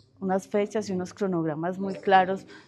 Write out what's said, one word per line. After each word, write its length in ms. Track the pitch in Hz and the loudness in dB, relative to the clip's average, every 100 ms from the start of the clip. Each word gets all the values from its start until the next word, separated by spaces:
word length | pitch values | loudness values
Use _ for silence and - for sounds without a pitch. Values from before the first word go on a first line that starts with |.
| _ - | _ -8
unas 300 | 190 190 - | -2 -2 0
fechas 400 | 208 208 220 202 | -2 -2 -4 -4
y 60 | |
unos 180 | 185 180 | -4 -6
cronogramas 680 | - 196 170 160 151 170 185 | -4 -2 0 -2 -2 -4 -4
muy 140 | 196 | -6
claros 540 | 190 - 190 185 190 - - | -4 6 6 6 0 -8 -20